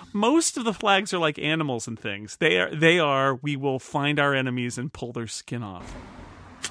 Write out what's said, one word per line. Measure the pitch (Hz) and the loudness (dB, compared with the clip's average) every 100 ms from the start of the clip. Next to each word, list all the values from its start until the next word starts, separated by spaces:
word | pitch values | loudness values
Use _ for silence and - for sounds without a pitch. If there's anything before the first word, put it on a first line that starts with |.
| - | -6
most | 202 220 320 320 - | 0 4 4 2 -2
of | |
the | 233 | -4
flags | 190 214 196 202 | 0 2 2 2
are | 185 | 0
like | 156 147 | 0 0
animals | 147 160 151 120 113 | -2 0 0 -2 -4
and | 110 | -8
things. | 110 101 104 - | -8 -8 -10 0
They | 160 180 | 2 4
are, | 180 | 2
they | 151 160 175 | 4 4 6
are, | 151 135 135 123 | 4 4 2 2
"We | 143 | -2
will | 139 139 131 | -2 0 -2
find | - 151 143 147 | -2 -2 0 2
our | 143 | 4
enemies | 135 131 123 123 120 | 2 0 -2 -4 -4
and | 123 | -8
pull | - 123 | -6 -8
their | 120 113 | -6 -8
skin | - - 120 | -10 -8 -8
off." | 110 90 - - - - - - - - - | -8 -12 -12 -14 -16 -18 -20 -20 -20 -10 -10